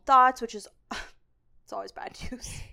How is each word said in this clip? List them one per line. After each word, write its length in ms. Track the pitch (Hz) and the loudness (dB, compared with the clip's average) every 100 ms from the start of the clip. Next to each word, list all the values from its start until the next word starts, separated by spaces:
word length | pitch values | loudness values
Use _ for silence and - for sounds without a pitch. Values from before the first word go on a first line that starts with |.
| - | 4
thoughts, 360 | 262 254 254 | 6 6 2
which 120 | 226 208 | -8 -12
is, 120 | - _ _ | -16 _ _
<laughs> 720 | - - _ _ _ _ _ | -14 -14 _ _ _ _ _
it's 100 | _ | _
always 180 | 202 196 | -12 -12
bad 240 | - - - - | -14 -16 -14 -14
news. 220 | 247 - - - | -12 -14 -16 -18